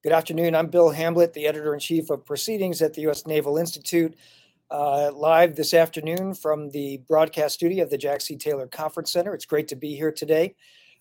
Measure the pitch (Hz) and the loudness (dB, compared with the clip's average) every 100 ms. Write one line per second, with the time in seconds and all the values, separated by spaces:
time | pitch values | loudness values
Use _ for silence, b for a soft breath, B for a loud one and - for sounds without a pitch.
0 | 147 160 160 160 165 160 160 175 170 147 | 4 2 2 -2 2 2 2 4 4 4
1 | 165 170 170 151 151 151 151 147 - 165 | 0 2 2 2 -2 -2 -4 -4 -2 -2
2 | 156 139 _ 143 - 214 185 156 160 156 | -2 -6 _ -8 -4 -4 -2 0 -2 0
3 | 156 143 156 156 143 151 165 151 - 170 | -4 -4 -2 -2 0 -2 -2 -6 -2 0
4 | 160 160 b b b b _ 147 147 139 | 0 -4 b b b b _ -4 0 0
5 | 147 143 151 165 175 156 151 170 160 160 | 0 0 4 6 6 4 2 4 4 0
6 | 156 175 190 185 156 151 147 147 139 139 | -6 -4 -6 -6 -4 -4 -4 -8 -8 -10
7 | 127 156 156 160 151 - 170 190 156 143 | _ 2 2 0 -2 0 -2 0 -2 -2
8 | 143 143 - 143 151 143 127 - 156 170 | -2 -4 -6 -8 -4 -4 -6 -8 -8 -6
9 | - 175 175 190 - 151 151 139 147 143 | -4 -2 -2 -6 -4 -4 -2 -8 -10 -4
10 | 156 156 151 156 185 _ b b b b | -4 -4 0 2 2 _ b b b b